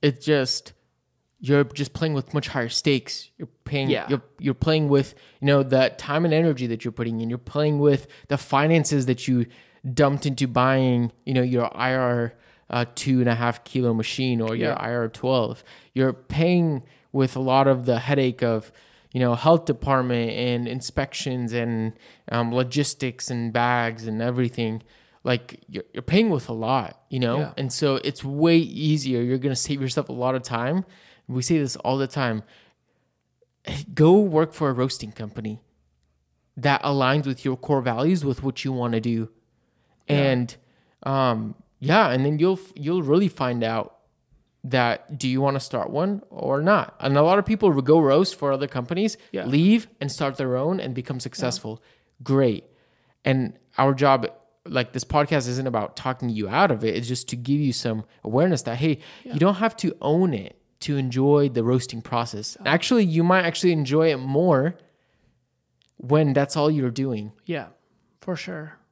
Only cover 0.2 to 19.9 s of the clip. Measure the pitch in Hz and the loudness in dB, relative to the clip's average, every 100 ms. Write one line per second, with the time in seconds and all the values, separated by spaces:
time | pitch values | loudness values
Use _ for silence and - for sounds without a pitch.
0.2 | - 147 127 - - - _ _ _ _ | 0 0 2 -4 -8 -20 _ _ _ _
1.2 | _ _ 127 143 143 143 143 - 160 143 | _ _ 0 2 2 -2 -6 -4 -2 -2
2.2 | 127 147 - 139 117 - - 135 - - | -4 -6 -4 -4 -4 -2 0 0 -2 -12
3.2 | - - - _ - 143 139 127 - 139 | -14 -16 -18 _ -8 -4 0 -2 -2 -4
4.2 | - - 139 127 160 156 151 139 135 - | -6 -8 -4 -2 0 2 4 2 2 -8
5.2 | - - 139 143 131 131 131 - - 147 | -20 -4 2 2 4 4 2 0 -4 0
6.2 | 170 156 165 131 123 113 120 110 117 113 | 2 2 2 0 -2 -4 -6 -6 -4 -4
7.2 | 113 123 - 147 151 147 147 139 - - | -4 -6 -6 -2 0 4 4 4 -2 -20
8.2 | - 139 - 139 151 165 143 147 127 123 | -6 -6 0 2 4 4 2 0 0 -2
9.2 | - 123 117 - _ _ 135 123 143 143 | 0 0 0 -6 _ _ -8 2 2 2
10.2 | 147 131 131 117 131 135 131 123 120 - | -4 -2 -2 2 2 4 2 2 0 -4
11.2 | - 127 123 123 117 - 127 131 123 120 | -4 0 0 0 -2 -2 -2 0 0 0
12.2 | 117 - _ _ - 120 120 - 135 127 | -2 -6 _ _ -6 -4 -4 -4 0 2
13.2 | 123 117 120 117 - 131 123 113 110 - | 2 2 0 -2 -6 -2 0 0 -2 -2
14.2 | 131 120 110 113 120 117 113 120 113 - | -2 0 -2 -2 -2 -4 -4 -4 -4 -4
15.2 | 127 131 113 120 - - _ 127 131 127 | -2 0 0 -6 -16 -20 _ 0 0 0
16.2 | - 147 165 180 165 139 - _ _ 135 | -6 0 2 4 2 -2 -8 _ _ 0
17.2 | 131 131 131 131 135 131 123 117 127 139 | 0 0 2 4 4 2 2 -2 0 0
18.2 | 127 120 117 113 - _ _ _ _ 127 | 0 0 -2 -2 -6 _ _ _ _ -2
19.2 | 123 120 156 165 165 143 139 | 0 2 4 4 2 -4 0